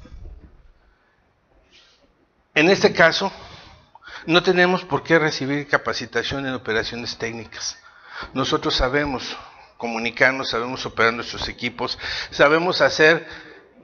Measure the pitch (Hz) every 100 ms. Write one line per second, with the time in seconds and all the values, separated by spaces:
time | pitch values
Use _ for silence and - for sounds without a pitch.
0 | - - - - - _ _ _ _ _
1 | _ _ _ _ _ _ _ _ _ _
2 | _ _ _ _ _ 156 165 190 202 -
3 | 165 - 196 - - - - - _ -
4 | - - - 170 175 180 180 185 - 143
5 | - 165 151 147 131 143 143 147 117 110
6 | 120 117 113 139 135 127 117 110 107 120
7 | 117 - 113 117 107 - - - - _
8 | - - - 127 135 151 156 - 127 143
9 | 147 123 - - - - - - 117 113
10 | 117 117 131 135 127 117 123 131 120 98
11 | 113 117 120 98 - - 120 - 123 -
12 | - - - - 147 160 180 - 139 -
13 | 156 165 - - - - _ _